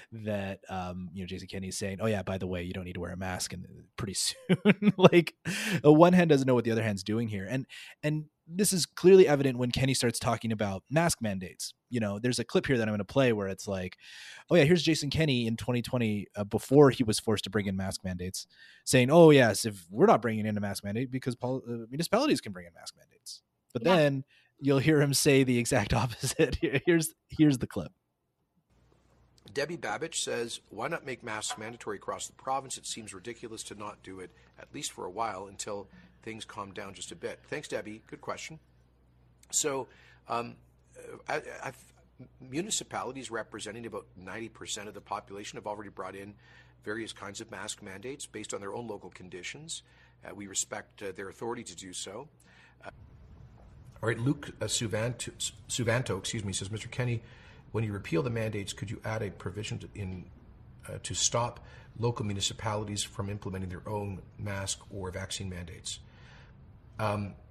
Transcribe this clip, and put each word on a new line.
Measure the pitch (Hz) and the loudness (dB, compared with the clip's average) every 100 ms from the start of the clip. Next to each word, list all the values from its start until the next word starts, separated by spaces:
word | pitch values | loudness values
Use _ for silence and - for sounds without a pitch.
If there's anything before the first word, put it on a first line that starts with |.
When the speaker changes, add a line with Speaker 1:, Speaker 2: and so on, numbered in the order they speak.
| - | -16
Speaker 1:
that, | 113 107 104 98 98 - | -10 -4 -4 -4 -8 -8
um, | 92 90 90 90 | -8 -6 -8 -10
you | 90 | -10
know, | 90 | -8
Jason | 92 - | -8 -8
Kenney | 98 95 | -8 -8
is | 90 | -6
saying, | 101 95 | -6 -2
"Oh | 110 | -2
yeah, | 104 | -2
by | 90 95 | -2 -4
the | 92 | -4
way, | 90 | -4
you | 87 | -4
don't | 95 90 | -6 -8
need | 90 | -8
to | |
wear | 87 | -8
a | 90 | -6
mask," | 92 92 - | -6 -6 -6
and | 92 - - 120 - | -10 -14 -18 -18 -8
pretty | 107 95 | -6 -2
<laughs> | |
soon, | - - - 180 208 190 208 - | -4 -4 -2 0 4 4 4 4
like, | 180 175 160 - - 196 214 175 147 | 6 6 4 -2 -8 -4 -2 4 8
uh, | |
one | 151 175 | 10 10
hand | 180 175 | 8 6
doesn't | 143 135 | 4 4
know | 123 | 2
what | 113 | 4
the | |
other | 113 110 | 2 2
hand's | 101 | -2
doing | - 107 117 | -2 -2 -2
here. | 104 95 | -4 -4
And, | 131 127 - - - | -6 -6 -14 -18 -6
and | 151 151 151 _ - | -2 -2 -4 _ -10
this | 170 208 | 0 2
is | 185 139 | 2 -2
clearly | - 175 190 156 | 6 10 12 12
evident | 143 135 123 | 8 2 0
when | 123 | -2
Kenney | 120 135 127 | 2 2 2
starts | 120 117 | 2 0
talking | - 117 113 | 0 0 0
about | 110 104 95 - | -2 -2 -4 -2
mask | 147 170 - | 2 2 0
mandates. | 110 95 90 - - - - | -2 -4 -6 -10 -12 -12 -6
You | 120 | -2
know, | 107 101 | -2 -2
there's | 120 123 | -2 -2
a | 117 | 0
clip | - - | 0 2
here | 127 | 2
that | 110 | 2
I'm | |
gonna | 104 98 | 0 -2
play | 139 131 | 2 4
where | 110 98 | 4 0
it's | 95 - | -6 -6
like, | 95 92 - - - - - - | -4 -6 -10 -20 -18 -18 -14 2
"Oh | 175 | 6
yeah, | 143 | 8
here's | 175 | 6
Jason | 147 160 143 | 4 2 0
Kenney | 135 156 127 113 | 0 2 2 2
in | 113 | -2
twenty | - 123 | 0 -2
twenty, | 117 127 113 104 - - | 0 0 0 0 -4 -6
uh, | 104 | -2
before | 107 - 139 143 | -2 4 10 10
he | 120 110 | 8 2
was | 104 | 0
forced | - 107 - | 0 -2 0
to | |
bring | 101 101 | -2 0
in | 95 | -2
mask | 95 95 92 | -2 -4 -6
mandates, | 90 90 - - - - - - | -6 -6 -8 -12 -18 -20 -14 2
saying, | 131 123 | 6 8
'Oh | 160 165 | 10 12
yes, | 143 120 95 113 | 12 8 6 -2
if | 101 - | -6 -8
we're | 104 196 | 4 6
not | 202 | 6
bringing | 113 110 107 | 4 -2 -2
in | 104 | -2
a | |
mask | 101 98 101 | -2 -6 -4
mandate | 107 131 | -4 -4
because | 131 131 120 | -4 -4 -4
pol-, | 123 131 117 | -4 -4 -6
uh, | 120 113 | -8 -8
municipalities | 135 170 202 302 139 | -6 0 0 2 0
can | - | -2
bring | 90 87 | -12 -14
in | - | -18
mask | - - | -20 -20
mandates.'" | _ _ - - _ _ _ | _ _ -18 -18 _ _ _
But | - 117 | -2 4
Speaker 2:
Yeah. | 180 | 6
Speaker 1:
then | 147 139 135 _ _ - | 6 2 -6 _ _ -4
you'll | 139 139 | 2 4
hear | 131 156 | 6 6
him | 143 139 | 6 4
say | - 135 131 | 6 6 6
the | 123 | 4
exact | 117 127 104 117 | 2 2 2 2
<laughs> | |
opposite. | 120 - 127 - 156 - | 0 -2 -4 2 2 2
Here, | 160 131 - | 0 0 4
here's, | 170 156 - - | 4 2 -6 -8
here's | - 151 131 | 4 6 6
the | - | 0
clip. | - 78 _ _ _ _ _ _ _ _ _ _ _ _ _ _ _ - | -6 -10 _ _ _ _ _ _ _ _ _ _ _ _ _ _ _ -12
Speaker 3:
Debbie | - 151 170 | -6 -4 -4
Babich | 117 107 156 - | -6 -6 -6 -4
says, | - 120 120 - - | -4 -4 -4 -8 -14
"Why | 101 127 | -8 -6
not | 160 139 | -6 -8
make | 120 | -10
masks | 120 107 107 - | -8 -8 -6 -8
mandatory | 107 117 - 101 | -10 -12 -10 -10
across | - 95 - | -8 -8 -10
the | - | -12
province? | - 135 135 - | -6 -6 -6 -12
It | - | -10
seems | - 107 95 | -12 -12 -14
ridiculous | 92 117 120 107 - | -12 -12 -12 -12 -14
to | 104 | -12
not | 104 98 | -12 -12
do | - 95 | -16 -16
it, | 90 _ _ - | -16 _ _ -20
at | - 135 | -18 -12
least | 151 | -12
for | - 92 | -10 -10
a | |
while, | 92 113 95 98 | -6 -6 -6 -12
until | 98 - 101 98 - - _ | -12 -10 -10 -12 -20 -20 _
things | - 110 - | -14 -12 -12
calm | - 98 | -12 -12
down | 95 98 92 | -10 -14 -12
just | 90 | -14
a | 87 | -10
bit." | 92 - - | -10 -10 -10
Thanks, | 143 151 | -10 -6
Debbie. | 120 104 107 - | -8 -8 -14 -16
Good | 147 | -16
question. | - 101 - 160 _ _ _ _ _ _ _ _ - | -12 -10 -10 -16 _ _ _ _ _ _ _ _ -6
So, | - 156 135 120 - - - - | -2 0 -2 -6 -12 -20 -18 -4
um, | 117 120 - _ _ _ - - 117 - | -4 -4 -10 _ _ _ -20 -18 -14 -6
I, | 147 - - 127 | -6 -6 -12 -12
I, | 131 - _ _ - 123 - | -12 -20 _ _ -20 -20 -20
municipalities | 131 131 202 - - 110 101 135 117 | -10 -6 -4 -4 -6 -8 -8 -10 -8
representing | 113 107 110 101 107 117 | -8 -8 -10 -12 -10 -10
about | 98 - - | -10 -12 -18
ninety | 92 101 113 | -14 -10 -12
percent | - 85 - 104 | -14 -12 -10 -10
of | 101 | -14
the | |
population | - 104 - 98 104 - | -10 -10 -10 -14 -12 -12
have | 104 | -10
already | 104 101 | -10 -10
brought | - 95 98 | -12 -12 -12
in | 101 104 - - - _ - | -16 -18 -20 -20 -20 _ -10
various | 110 110 | -8 -8
kinds | - 98 101 | -10 -12 -12
of | 110 | -12
mask | 101 104 - | -12 -10 -12
mandates | 101 98 113 143 - | -12 -14 -12 -12 -12
based | 107 107 120 | -12 -10 -10
on | |
their | 101 113 | -8 -10
own | 120 | -8
local | 101 90 | -10 -14
conditions. | - 90 90 90 139 160 - - - - _ - | -18 -16 -14 -12 -14 -12 -14 -14 -20 -20 _ -16
Uh, | 101 | -14
we | 101 | -10
respect, | 95 - 107 98 - | -6 -6 -6 -10 -12
uh, | 101 | -10
their | 92 95 | -10 -12
authority | 87 117 123 107 | -8 -8 -8 -10
to | 85 | -14
do | 95 | -14
so. | 90 - 101 151 _ _ - - _ - - - - - - - - - - - - | -12 -10 -12 -14 _ _ -20 -20 _ -20 -18 -20 -20 -20 -20 -20 -20 -20 -20 -20 -6
All | 113 | -4
right, | 113 | -2
Luke, | 120 156 - - | 0 -2 -4 -8
uh, | 107 | -4
Suvanto, | - 113 107 117 123 - - | -4 -2 -2 -2 -4 -10 -8
S-, | - - - | -10 -10 -8
Suvanto, | - 113 117 127 98 | -4 0 0 0 -4
excuse | - 113 101 | -4 -6 -4
me, | |
says, | 92 98 | -6 -6
"Mister | 107 - | -8 -6
Kenney, | - 123 117 - - - - - | -2 -2 -2 -6 -20 -20 -20 -8
when | 107 113 | -4 -2
you | |
repeal | 101 101 160 | -4 -2 -2
the | 135 | 0
mandates, | 113 110 104 95 | -2 -2 -4 -6
could | - 101 | -8 -8
you | 107 110 | -8 -6
add | 110 | -4
a | 104 | -4
provision | - 101 92 101 110 | -6 -10 -8 -8 -8
to, | 90 - | -10 -8
in, | 98 92 - - - - - - - | -8 -8 -12 -18 -20 -20 -20 -20 -14
uh, | 101 | -12
to | - 92 | -8 -2
stop | - 117 - - - - - - | 0 2 -2 -6 -16 -20 -18 -4
local | 117 117 110 | -2 0 -4
municipalities | 101 - - 110 107 104 104 | -2 -4 -4 -4 -4 -4 -6
from | - - 101 | -6 -6 -6
implementing | 104 101 95 92 | -6 -6 -6 -6
their | 90 - | -8 -6
own | 104 101 92 - - | -6 -6 -8 -12 -10
mask | 104 98 98 - - | -8 -6 -6 -8 -8
or | 101 92 | -10 -8
vaccine | 90 95 - 95 | -8 -8 -8 -8
mandates?" | 90 87 80 - - - - - - - - - - - - | -8 -10 -12 -12 -12 -14 -20 -20 -20 -20 -20 -20 -20 -18 -6
Um, | 107 104 101 - - | -2 -2 -4 -10 -20